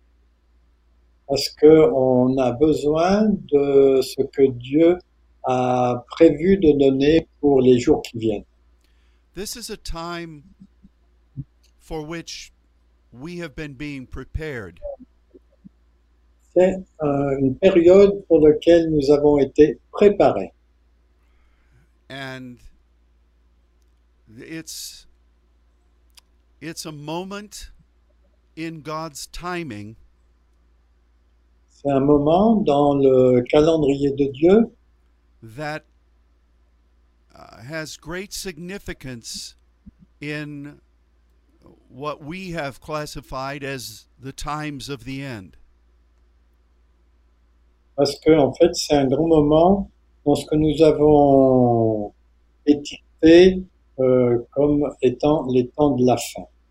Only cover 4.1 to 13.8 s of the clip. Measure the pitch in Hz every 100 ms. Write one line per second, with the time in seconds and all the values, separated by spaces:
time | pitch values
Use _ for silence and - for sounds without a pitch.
4.1 | - 131 - 135 120 127 147 165 180 _
5.1 | _ _ _ 131 127 127 123 123 120 -
6.1 | - 165 143 180 190 151 139 139 135 143
7.1 | 160 - - 143 135 127 120 156 - -
8.1 | 113 110 101 - _ _ _ _ _ _
9.1 | _ _ 170 214 247 220 202 - 165 170
10.1 | 170 170 147 139 _ 190 _ 196 _ _
11.1 | _ _ - - _ _ _ - 160 151
12.1 | 165 160 - - _ _ _ _ _ _
13.1 | 117 160 175 165 147 151 127